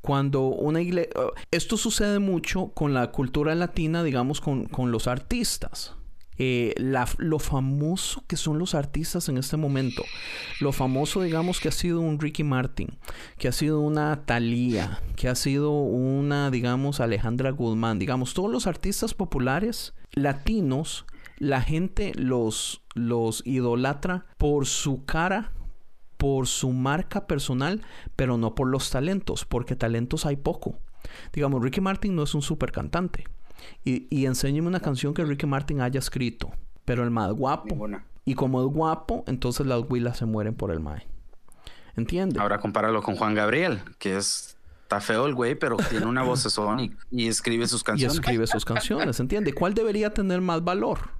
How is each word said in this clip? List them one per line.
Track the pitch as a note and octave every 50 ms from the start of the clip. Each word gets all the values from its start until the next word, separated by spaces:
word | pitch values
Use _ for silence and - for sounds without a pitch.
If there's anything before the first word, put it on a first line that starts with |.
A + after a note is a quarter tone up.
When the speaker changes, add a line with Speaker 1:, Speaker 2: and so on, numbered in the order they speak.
Speaker 1:
cuando | - - C#3 C#3 C#3 C#3 C#3 C3+ C3
una | C3 - - B2+ D3+ D#3 E3
igle-, | F3 F3 F3+ F3 E3+ - -
eh, | - B2+ - - - - -
esto | - E3+ - - A#3
sucede | G#3 - A3+ G#3 - G#3 G#3 G3+
mucho | G3+ G3+ G3 F#3 E3 D#3 - - F#3 F#3+ -
con | - - D#3 D3 C#3
la | B2+ A#2+ A#2+
cultura | - - C3+ B2 - D3+ D3 D#3 D#3+
latina, | E3+ F3 E3+ - - E3 D#3 D#3+ E3+ E3+
digamos, | D#3 C3 B2+ B2 C3 D3+ -
con, | - D#3 C3+ C3 -
con | - - - B2+ B2
los | A#2 A2 -
artistas. | B2 B2 - - - D3 D3 G#3 - - - - - - - - - - - - - - - - - - -
Eh, | C3+ B2+ B2+ B2 A#2 A2 -
la, | - A#2 C3 C3+ B2+ B2 - - -
lo | - E3 D#3
famoso | D3 - - D3 C3+ C3 C3+ C#3 C#3+ D3 D#3 F3+ F#3 - - - - -
que | - F3+
son | D#3 - D#3 D3+
los | D3+ F3 F3+ -
artistas | D3+ C3+ C#3 - D3+ D#3+ - - F3+ E3+ -
en | C3+
este | B2+ C#3 - -
momento, | D3+ D#3 C#3 C#3 C3 C3+ B2+ - - - - - - - - - - - - - -
lo | C#3+ C#3
famoso, | C3+ - C3+ C3 C3 C3 D3 D3 - G3
digamos, | F#3 E3+ D#3+ D#3+ E3 F3+ F3+ -
que | -
ha | D#3+
sido | - - - F3 E3+ E3+
un | E3 D#3+ D3+ D3
Ricky | D3+ D3 - - D3+
Martin, | C#3+ C3+ B2+ B2+ A#2+ - - D2 - - - - - - - - - -
que | - -
ha | C3
sido | B2 - D#3 D3+ D#3 D3+
una | D3 D3+ D3+ D3+ D3+ D3+ D3 C#3 C#3+
Thalía, | - A#2+ A#2+ A#2 A#2 A#2+ A#2+ B2 B2 A#2 G2+ F2 F2 - - - - -
que | - - B2+
ha | B2+
sido | - - C#3+ C#3 C#3+ D3 D3+
una, | D3 D3 C#3+ A2+ G2+ B2+ B2+ C3 C3+ C#3 C#3+ C#3+ C#3+ C#3+ C#3+ C#3
digamos, | B2+ B2 A#2 B2 B2 C3 C3+ C#3+ C#3 C#3
Alejandra | B2 A#2 A2+ G#2 - A2+ A#2+ A#2+ C3 C3+
Guzmán, | C3 C#3+ B2 A#2 A2 A2+ A2+ A2+ A2+ G2
digamos, | - C3+ B2 B2+ B2+ B2 -
todos | F#3 F#3 G#3+
los | A#3+ B3+ A3
artistas | G3 E3 - - F#3 G3 - - A3+ -
populares | - G3 E3+ - C#3 B2 B2+ C3+ E3 G#3 A#3 A3+ - - - - - - - -
latinos | C#3+ C#3 C#3+ C#3 C#3+ C#3+ - A3 A3 F3+ C3+ C3 C#3 D#3+ - - - - - - - - - -
la | - D3 C#3+ C#3 C3+
gente | B2+ - D#3 D#3 F#3 F#3 - - G#3 F#3+ -
los, | - B2+ B2+ B2+ B2 A#2 A2 G#2+ - - - - - - - -
los | A#2 A#2+ A#2 A#2+ A#2 A2+ A2+ A2 - -
idolatra | A#2+ C3+ B2+ B2 A#2+ A#2 A#2+ B2+ C3+ D3 C#3+ - F#3 F3+ F3+ - - -
por | - - D3 D3 C#3+ C#3
su | - - - - D3+ C3+ C3 -
cara, | - - D#3+ E3+ F#3 F#3+ G#3+ G#3+ - - - - - - - - - - - - - -
por | - - C#3 C#3 C3+ C3
su | B2 - - - C3
marca | B2+ B2+ B2+ C3+ C#3+ E3 F#3 - - G#3 -
personal, | - E3 C#3 - - C3 B2+ C#3 D#3 G3 G#3+ - - - - - - -
pero | - C3+ B2+ B2
no | A#2 A2+ A2 A2
por | - C3+
los | C3 C3 C3 - -
talentos, | - C3 C#3 D#3+ - G3 - - - - -
porque | - - A#2+ A#2 - C3
talentos | - B2 A#2 A#2 A#2 A#2 - D#3+ D#3 -
hay | D#3 C#3+
poco. | C#3+ - D3+ F3 - - - D3 - - - - - - - - - - - -
Digamos, | D3+ C#3+ C#3 C#3 B2+
Ricky | A#2 C3+ C3 G3+
Martin | G3 F#3+ F#3+ F#3+ - G#3 F#3
no | E3 D3
es | C#3 -
un | D3
super | C#3 - E3 D#3 - -
cantante. | - - C#3+ C#3+ - E3+ F#3 E3+ - - - - - - - - - - - - - - -
Y, | C3+ B2+ B2+ - -
y | D#3 C#3 C3+
enséñeme | C3 B2+ B2 - C3+ C#3 D3+ E3+
una | E3+ F#3 F3
canción | - D#3+ C#3 B2+ - C#3+ D#3
que | F#3 E3+
Ricky | D3+ C#3+ C#3 -
Martin | D3 C3+ C3+ C#3 - D3+ C#3
haya | B2 B2 A2+ C3
escrito, | - - - B2+ B2+ A#2 A2+ - - - - - - - - - -
pero | - B2 A#2+ A#2+
el | A#2+
mae | A#2 A2+ G#2+ F#2
es | G#2+
guapo. | A2 B2+ C3 D3 D3 - -
Speaker 2:
Ninguna. | F3+ C#3 - - G2+ - - - - - -
Speaker 1:
Y | - C3
como | - C#3 B2+ C3 B2+
es | B2+
guapo, | C#3 C#3+ D#3 D#3+ D#3+ D#3+ E3 - - A3+ - -
entonces | - C3 B2+ - B2 B2 - C#3+
las | C3+ B2+ A#2+ A2+ -
huilas | B2+ B2 A#2+ A#2+ A#2+
se | - A#2+
mueren | A2 A2 G#2+ G#2 G#2+ A#2
por | - - G2
el | E2+ D#2+
mae. | D#2 D2 D2+ F#2+ - - - - - - - - - - - - - - - - - - -
¿Entiende? | - A#2 - E3 F3 F#3+ F#3+ C3 -
Speaker 2:
Ahora | G#2 G2+ G2+ G2+
compáralo | - A2 - A2 G#2+ A2 A2+ G#2+ G#2
con | - G#2
Juan | - A2+ A2 G#2+
Gabriel, | G#2+ G#2 G#2+ A#2 D3 F3+ F3+ B2 F#2+ - - - _
que | - G2+ F#2
es, | G2 G2 - - - - - - - - - - - -
está | - G#2 G2+
feo | - - A2+ A2 C3
el | D3 C#3
güey, | B2 A#2+ A#2 A2+
pero | A2+ D#3 C#3 A#2
tiene | G2+ G#3+ - A#2 A2 G#2
una | A#2 B2 B2+ C3
Speaker 1:
<laughs> |
Speaker 2:
vocesón | B2 B2 C3 - A2 - - G#2 G#2 A2 C3
y, | B2 G2+ - - - -
y | C3 A#2+ A#2
escribe | A2+ A2 - - A#2+ A#2 A#2 A#2
sus | A#2 - A2+
Speaker 1:
Y | -
Speaker 2:
canciones. | - G#2+ C#3+ C3 A#2 D3
Speaker 1:
escribe | E3 C3 B2+ B2 A2+ A2+
sus | A2 - G#2+ -
canciones, | - A#2 A2+ - - G#3+ - - F3+ A#2 -
¿entiende? | B2+ C#3 G3+ G#3 G#3+ D3 C3+
¿Cuál | - F3 F#3 G#3
debería | A3 A3 A3+ G3+ G#3+ G#3+ G#3 G#3
tener | - G3+ F#3+ F3+ F3+
más | F3+ F3+ E3 E3 E3+
valor? | F3 F3+ G3+ A3 C4+ G3 - - - -